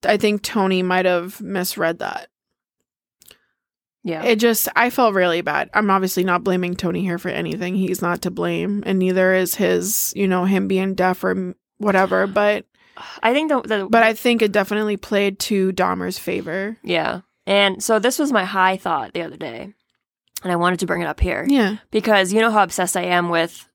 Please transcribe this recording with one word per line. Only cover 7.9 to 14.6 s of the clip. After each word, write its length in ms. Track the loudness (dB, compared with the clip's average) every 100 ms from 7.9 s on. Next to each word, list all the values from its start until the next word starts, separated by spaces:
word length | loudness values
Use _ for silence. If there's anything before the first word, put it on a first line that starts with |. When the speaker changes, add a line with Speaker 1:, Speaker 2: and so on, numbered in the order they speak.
| -2
Speaker 1:
not 220 | -2 -2
to 80 | -4
blame, 520 | -4 -4 -2 -2 -4 -2
and 120 | 0
neither 360 | 2 2 2
is 200 | 2 0 0
his, 560 | 0 0 0 -4 -4 -2
you 100 | 0
know, 160 | 2
him 240 | 2 2 0
being 260 | 0 -2
deaf 280 | 0 0 0
or 60 | -2
m-, 240 | -2 -4 -10 _ _
whatever, 480 | 0 2 2 2 0
Speaker 2:
<sighs> 0 |
Speaker 1:
but 380 | 2 2 0 -4 _ _ -20 -18 -2
Speaker 2:
I 100 | 0
think 180 | 2 2
the, 100 | 0
the 240 | 0 -2 2
Speaker 1:
but 120 | 4
I 120 | 4
think 260 | 2 0 2
it 100 | 2
definitely 440 | 2